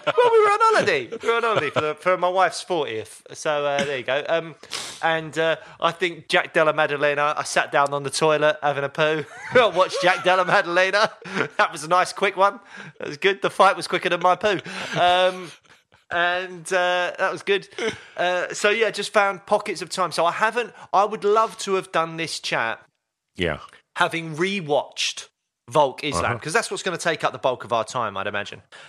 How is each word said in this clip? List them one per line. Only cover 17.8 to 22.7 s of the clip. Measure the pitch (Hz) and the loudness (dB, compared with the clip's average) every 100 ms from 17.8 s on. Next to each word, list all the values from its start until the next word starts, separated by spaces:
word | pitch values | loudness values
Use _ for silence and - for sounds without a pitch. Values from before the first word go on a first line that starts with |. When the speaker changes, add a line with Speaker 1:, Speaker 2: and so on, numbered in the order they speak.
| 220 - - - | -6 -6 -14 -4
Speaker 1:
Uh, | 175 180 - | -2 -2 -4
so, | - 208 | 0 2
yeah, | 220 214 | 2 0
just | 190 196 | -2 0
found | 214 196 185 - | 2 2 -2 -2
pockets | 208 214 156 | -2 0 -8
of | 175 | -8
time. | - 170 | -4 -2
So | 170 165 | 0 0
I | |
haven't, | 160 220 226 208 - - | 2 0 0 -6 -10 -2
I | 185 | 0
would | 208 202 | 0 0
love | 202 220 220 - | 0 2 0 -4
to | 196 | -4
have | 190 - | -4 -2
done | 170 165 165 | -2 -2 -4
this | 160 - | -8 -6
chat | - 151 113 | -4 -2 -2